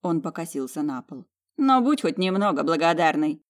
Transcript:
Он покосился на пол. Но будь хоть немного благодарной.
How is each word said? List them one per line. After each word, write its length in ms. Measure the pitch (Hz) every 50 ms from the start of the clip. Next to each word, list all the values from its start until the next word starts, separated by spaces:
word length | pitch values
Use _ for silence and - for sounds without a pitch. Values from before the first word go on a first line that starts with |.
Он 200 | _ 180 170 165
покосился 600 | 143 170 - - 165 165 - 143 135 127 - -
на 220 | 147 151 135 127 120
пол. 240 | _ - 135 - _ _ _ _ _ _ -
Но 240 | 269 269 269 262
будь 200 | 240 262 302 -
хоть 160 | - 175 - -
немного 460 | 185 190 190 190 202 208 175 139 143
благодарной. 800 | 143 165 156 160 165 170 160 170 160 151 147 156 151 147 - _ _